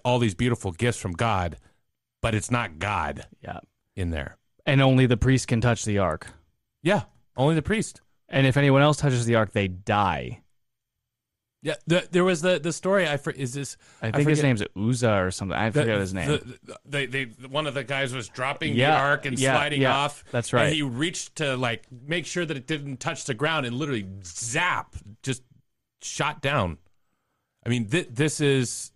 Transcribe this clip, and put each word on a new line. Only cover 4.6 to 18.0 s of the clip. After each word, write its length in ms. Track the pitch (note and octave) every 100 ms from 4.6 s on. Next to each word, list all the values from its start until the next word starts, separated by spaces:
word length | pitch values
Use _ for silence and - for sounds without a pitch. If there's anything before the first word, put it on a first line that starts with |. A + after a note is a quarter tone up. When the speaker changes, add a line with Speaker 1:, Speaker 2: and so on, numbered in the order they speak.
| -
Speaker 2:
And 160 | C3+
only 240 | C3+ C3 B2+
the 100 | A#2
priest 320 | B2+ C3 -
can 140 | A2+
touch 240 | A#2+ A2+ A2
the 100 | G2+
Ark. 280 | F2+ D#2 - - _ _ _ _
Speaker 1:
Yeah, 220 | D#3 G3+ - _ _
only 200 | - C#3+
the 80 | D#3+
priest. 400 | D3 G#3+ - - _ _ _
Speaker 2:
And 180 | C#3 C3+
if 120 | C3+
anyone 240 | C#3+ C3+
else 160 | D3 D3
touches 260 | D3 B2
the 120 | A#2 A2+
Ark, 160 | G#2+
they 160 | G#2+ G2
die. 760 | F#2 G#2+ G#2 F#2+ D2 B1 - _ _ _ _ _ _ _ _ _ _ _ _
Speaker 1:
Yeah, 120 | D3 D3+ D#3
the, 220 | F3 -
there 140 | F3
was 160 | F#3 E3+
the, 180 | F3+ F3
the 140 | D#3+
story, 340 | - F#3 G3 D#3+
I 120 | C#3+
fr-, 120 | D#3+
is 220 | - C3
this, 240 | C#3 C3+ - _ _
Speaker 2:
I 80 | A2+
Speaker 1:
I 20 |
Speaker 2:
think 160 | C#3 D3
his 80 | D3+
Speaker 1:
forget 80 | C#3+
Speaker 2:
name's 140 | A2+ - F#2
Uzzah 380 | A2 B2 A#2+ G2+
or 80 | F#2
something. 240 | - G2 C2
I 120 | A2
Speaker 1:
the, 120 | C#3+
Speaker 2:
forget 180 | A2+ G#2
his 140 | F#2+
name. 140 | F#2+ F2
Speaker 1:
the, 300 | D3 A#2+ -
the, 140 | - - B2+
they, 200 | C#3+ B2+
they, 180 | C3+ B2 A2 C3
one 180 | C#3 D3+
of 80 |
the 100 | C#3
guys 300 | A#2 C#3